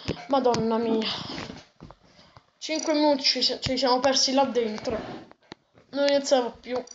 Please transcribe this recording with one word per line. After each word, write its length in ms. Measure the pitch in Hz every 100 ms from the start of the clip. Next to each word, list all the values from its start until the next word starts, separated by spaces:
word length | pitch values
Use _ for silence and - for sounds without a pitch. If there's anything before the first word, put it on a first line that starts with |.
| - - -
Madonna 500 | 269 247 226 220 226
mia. 300 | 233 220 208 - - - - - - _ - - _ _ - - _ _
Cinque 340 | - 311 -
minuti 280 | 302 302 277
ci 200 | - 254
si-, 180 | 233 247
ci 180 | - 254
siamo 220 | 262 247
persi 320 | 269 269 -
là 120 | 262
dentro. 540 | 262 233 220 214 - 156 - - - - _ - _ _ _
Non 180 | 269 285
iniziamo 420 | 285 277 269 233
più. 300 | - 269 247 -